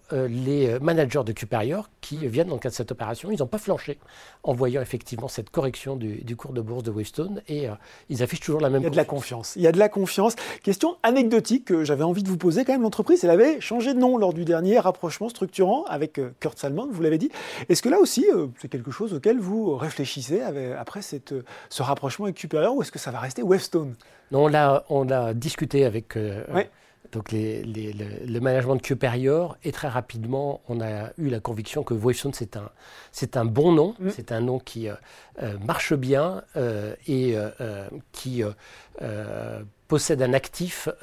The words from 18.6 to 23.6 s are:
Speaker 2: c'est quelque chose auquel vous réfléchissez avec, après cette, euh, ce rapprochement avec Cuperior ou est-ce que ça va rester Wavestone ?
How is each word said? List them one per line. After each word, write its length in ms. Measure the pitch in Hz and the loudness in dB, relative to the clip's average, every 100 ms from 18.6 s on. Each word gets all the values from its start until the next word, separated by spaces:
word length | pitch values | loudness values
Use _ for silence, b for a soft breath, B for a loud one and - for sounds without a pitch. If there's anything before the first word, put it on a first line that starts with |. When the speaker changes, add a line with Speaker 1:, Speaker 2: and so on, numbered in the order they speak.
Speaker 2:
c'est 80 | 143 | -8
quelque 240 | 135 127 | -8 -6
chose 220 | 127 220 | -6 -4
auquel 260 | 156 202 247 | 0 2 2
vous 340 | 180 220 202 131 | 0 -2 0 -2
réfléchissez 680 | 156 - 135 143 120 190 | -2 -4 -6 -6 -4 -2
avec, 320 | 247 143 127 135 | -2 -4 -6 -8
après 240 | 117 208 | -10 -12
cette, 300 | - 143 - | -10 -12 -8
euh, 100 | 135 123 B B | -10 -10 B B
ce 120 | - | -4
rapprochement 440 | 127 139 135 - 202 | -2 -2 -4 -4 -6
avec 100 | - | -6
Cuperior 400 | 156 156 196 269 | -4 0 2 0
ou 60 | |
est-ce 100 | - | -4
que 80 | - | -8
ça 100 | 135 | -8
va 80 | 117 | -8
rester 240 | 127 - | -8 -2
Wavestone ? 540 | 208 185 | 2 2